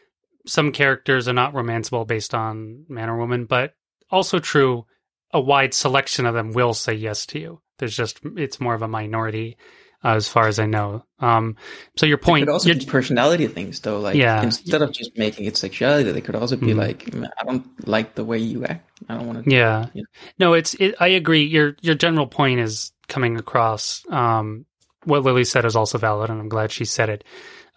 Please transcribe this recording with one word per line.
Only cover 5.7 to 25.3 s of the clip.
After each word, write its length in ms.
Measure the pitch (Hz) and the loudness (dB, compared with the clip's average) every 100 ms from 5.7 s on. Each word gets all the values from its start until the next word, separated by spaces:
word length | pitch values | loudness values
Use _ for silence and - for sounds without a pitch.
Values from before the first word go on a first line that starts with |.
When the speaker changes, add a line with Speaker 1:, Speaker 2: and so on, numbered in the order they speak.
| - | 0
Speaker 1:
selection 500 | 139 135 - - 123 | 2 2 0 0 0
of 80 | |
them 180 | 117 110 | 0 -2
will 220 | 120 120 | 0 0
say 200 | 110 - 110 | 0 -4 -4
yes 320 | 110 104 - | -4 -8 -8
to 120 | 151 | -10
you. 220 | 165 165 _ - | -12 -16 _ -10
There's 180 | 117 107 | -6 -4
just, 240 | 113 - 147 202 | -6 -8 -12 -8
it's 240 | 139 - | -8 -4
more 140 | 123 | -4
of 80 | 113 | -2
a 60 | 113 | -4
minority, 680 | 110 107 113 110 110 113 - - - _ _ | -6 -4 -4 -4 -4 -8 -12 -20 -20 _ _
uh, 120 | 123 110 | 2 2
as 120 | 104 | 2
far 200 | 117 110 | 4 4
as 100 | 104 | 2
I 80 | 107 | 0
know. 380 | 107 104 110 - - | 0 -2 -6 -14 -4
Um, 380 | 120 113 113 110 - - - - | 2 2 2 -6 -14 -20 -14 0
so 80 | 156 | 2
your 100 | 143 | 4
Speaker 2:
It 60 | |
could 40 | - | 4
Speaker 1:
point, 240 | 156 143 | 4 4
Speaker 2:
also 200 | 170 170 | 2 2
Speaker 1:
your 100 | 143 | 2
Speaker 2:
be 60 | - | 2
personality 600 | 135 131 120 143 170 117 | 0 2 2 4 2 0
things, 340 | - 95 - | -4 -10 -8
though. 180 | 113 104 | -4 -4
Like, 160 | 101 139 | 0 2
Speaker 1:
Yeah. 260 | 120 110 | 4 4
Speaker 2:
instead 400 | 113 - 175 156 | 0 -2 -2 0
of 100 | 147 | 0
just 260 | - 117 113 | -4 -8 -4
making 280 | 107 107 104 | -4 -2 -4
it 120 | - | -4
sexuality, 540 | 98 - 123 147 110 | -4 -2 2 2 2
they 100 | 78 | -2
could 140 | - 110 | -4 -4
also 200 | 120 131 | -2 0
be 120 | 113 | 0
Speaker 1:
Mm-hmm. 120 | 107 | 2
Speaker 2:
like, 260 | 101 - - | 0 -4 -10
"Mm, 240 | 113 - - | -10 -10 -10
I 40 | |
don't 440 | 120 127 - - 107 | -4 -6 -6 -12 -2
like 280 | 110 113 - | -2 -2 -6
the 100 | 110 | -4
way 140 | 113 | -4
you 260 | 113 120 - | -4 -6 -6
act. 240 | 170 _ - - | -8 _ -20 -12
I 80 | 226 | -10
don't 120 | 117 | -8
wanna," 160 | 117 139 | -4 2
Speaker 1:
Yeah. 420 | 127 113 110 120 | 4 4 0 -4
Speaker 2:
you 80 | - | -10
know. 60 | - - - - | -14 -18 -10 0
Speaker 1:
No, 140 | 180 | 4
it's, 200 | 165 156 - | 4 2 0
it, 200 | 196 - | 0 2
I 100 | 180 | 2
agree. 340 | 185 160 156 | 4 4 2
Your, 320 | 147 156 147 143 | 4 4 2 2
your 140 | 165 151 | 0 2
general 300 | 170 160 135 | 2 2 0
point 340 | - 139 123 | 2 2 2
is 300 | 113 107 - _ - | 0 -4 -10 _ -8
coming 300 | 139 120 113 | -2 -2 -2
across. 680 | - 127 113 107 - - 359 | -2 0 2 0 -6 -8 -4
Um, 560 | 143 117 113 107 110 - _ _ _ 160 | 0 2 0 -2 -8 -16 _ _ _ 0
what 180 | 143 | 2
Lily 220 | 131 | 4